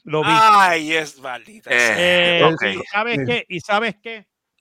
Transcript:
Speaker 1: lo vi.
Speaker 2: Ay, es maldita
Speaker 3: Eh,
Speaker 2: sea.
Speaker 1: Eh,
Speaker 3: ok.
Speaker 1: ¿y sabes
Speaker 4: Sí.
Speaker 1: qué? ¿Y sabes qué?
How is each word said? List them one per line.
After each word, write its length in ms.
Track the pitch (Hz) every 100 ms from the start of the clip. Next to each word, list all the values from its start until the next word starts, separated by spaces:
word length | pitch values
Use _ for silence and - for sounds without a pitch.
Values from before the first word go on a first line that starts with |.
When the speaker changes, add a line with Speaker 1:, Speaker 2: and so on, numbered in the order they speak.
Speaker 1:
lo 180 | - 151
vi. 60 | 202
Speaker 2:
Ay, 600 | 220 220 202 185 165 156
es 240 | 160 147 139
maldita 500 | 131 120 113 214 -
Speaker 3:
Eh, 60 | 123
Speaker 2:
sea. 180 | 120 107 175 180 175 170
Speaker 1:
Eh, 40 |
Speaker 3:
ok. 180 | 165 160
Speaker 1:
¿y 180 | 104 98 -
sabes 240 | 202 226 160
Speaker 4:
Sí. 60 | 123
Speaker 1:
qué? 200 | 240 -
¿Y 120 | 175
sabes 360 | - 208 226 -
qué? 240 | 233 220 - _ _ _